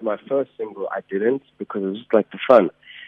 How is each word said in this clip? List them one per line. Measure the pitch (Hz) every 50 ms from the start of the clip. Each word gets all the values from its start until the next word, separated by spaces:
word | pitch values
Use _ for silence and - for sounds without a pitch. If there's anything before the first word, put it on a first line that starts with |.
my | 113 107 104 95 - -
first | 135 139 131 - _ -
single, | 110 107 98 98 95 85 85
I | 98 - -
didn't, | 98 98 107 120 135 135 _ _ _ -
because | 104 - - 104
it | 98
was | 95 98 110
just, | 123 -
like, | - 107 98 -
the | - 98 -
fun. | - 127 113 92 82 - _ _ - - - -